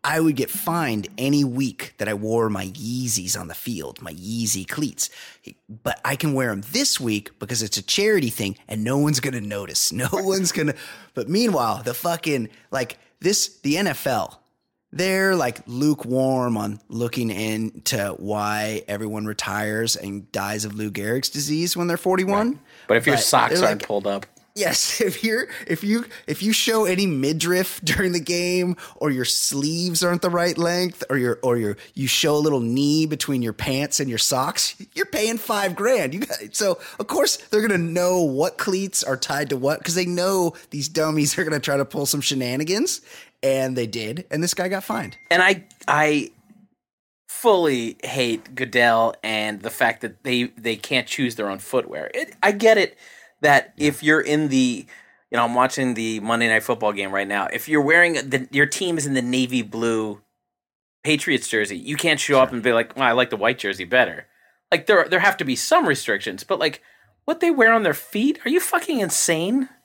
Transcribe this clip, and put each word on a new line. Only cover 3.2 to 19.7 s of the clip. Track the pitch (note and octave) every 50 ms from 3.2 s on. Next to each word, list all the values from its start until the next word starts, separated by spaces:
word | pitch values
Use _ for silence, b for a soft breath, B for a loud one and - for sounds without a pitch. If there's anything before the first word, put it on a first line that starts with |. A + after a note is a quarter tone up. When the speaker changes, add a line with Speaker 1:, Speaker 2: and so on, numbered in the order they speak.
| F2+ F#2 - -
Speaker 1:
on | F2+
the | E2 -
field, | - - B2+ A#2 E2+ D2 C2 - -
my | - E2+
Yeezy | D#2 D#2+ F2 G#2 A#2 A#2 A#2 G#2+ G2 F#2+ F#2
cleats. | - - D3+ D#3 B2 - - - - B B B B B B B - - _ _ -
But | A2+ A2 _ B2 - - -
I | - C#3+
can | - E3 D3+
wear | C#3 C3 C3 A#2+
'em | G#2 G2 G#2 B2+
this | D3 - C#3+ - - -
week | C3 A#2 G#2+ G#2 G#2 - _ _
because | G#2 G2+ B2 A2+
it's | A2 G2+ -
a | G#2
charity | G2 - - - G3+ A3 G#3+ F#3 C#3 A#2
thing | - - G#2+ G2 - b b
and | b A2 G#2+
no | G#2+ A#2+ C3+ C#3+
one's | D3 D3+ D3+ B2+
gonna | B2 C#3 B2+ A2+
notice. | G#2 G#2 G#2 G2+ G2+ - - - - -
<laughs> |
No | D#2+ G#2+ B2+ -
one's | - - G3 F#3+ F#3+ F#3+ F#3 E3
gonna," | - F#3+ D3+ D3 C3+ B B B B B B B B
but | - A2 B2+
meanwhile, | E3+ G#3 B3 A3+ F#3 C#3 A#2+ A2 G#2+ A2 A2
the | B2 A#2+
fucking, | - - E3+ E3+ E3 - D#3+ C#3+ B2+ A2 G#2+ b b b b
like, | - C3 B2+ - - b b b b b
this, | - F3+ G#3 - - - - _
the | - C#3 D3 F3
N | G3+
F | F3+ C3+ - - C#3+
L, | B2 G#2 F2+ - - _ _ _ _ _ _ _ _ _ _ _ -
they're, | D3 F#3 F#3+ F#3+ F#3+ F#3+ G3 F#3+
like, | F3 C#3 B2 - - -
lukewarm | - A#2+ B2+ C#3+ D3+ D3 - - A#2 B2+ C3 C3 C3 C3 B2+ B2 A#2+ A#2 G#2+
on | G#2 G#2+ G#2+ G#2+ _ _
looking | - A#2 A#2+ A#2 A#2 B2+ A#2+ A2+
into | G2 F#2+ A2 A2 A2 A2 A2+ A2 - - - - - G#2+ G2+ G2+ - -
why | F#2 G2+ G#2 G#2 G#2 G#2 G#2+ G#2+ G#2+ G#2+ A2 - - -
everyone | G#2 G2+ A2 G#2+ G#2+ G#2+ G#2+
retires | G#2+ G#2 - - G2+ G2 G#2 G#2+ G#2+